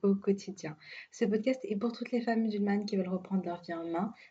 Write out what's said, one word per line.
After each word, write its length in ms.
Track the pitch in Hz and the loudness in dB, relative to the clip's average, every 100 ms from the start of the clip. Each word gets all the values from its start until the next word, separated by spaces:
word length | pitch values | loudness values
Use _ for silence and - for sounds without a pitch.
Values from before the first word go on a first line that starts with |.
au 120 | 202 | 2
quotidien. 640 | 196 202 196 - - 160 156 - - - | 4 2 0 -4 -10 -10 -12 -14 -16 -16
Ce 140 | - 196 | 0 2
podcast 340 | 220 254 262 | 2 2 0
est 120 | - 208 | -2 -2
pour 160 | 233 | -2
toutes 180 | - 233 | -2 -2
les 120 | 240 | 0
femmes 180 | 233 226 | 2 2
musulmanes 460 | 226 208 202 202 208 | 2 2 2 2 2
qui 100 | 196 | 0
veulent 100 | 180 | 0
reprendre 380 | 185 - 190 | -2 0 -2
leur 160 | 175 175 | 0 -4
vie 140 | - | -6
en 120 | 170 170 | -6 -2
main, 280 | 170 202 - - | -2 -2 -4 -18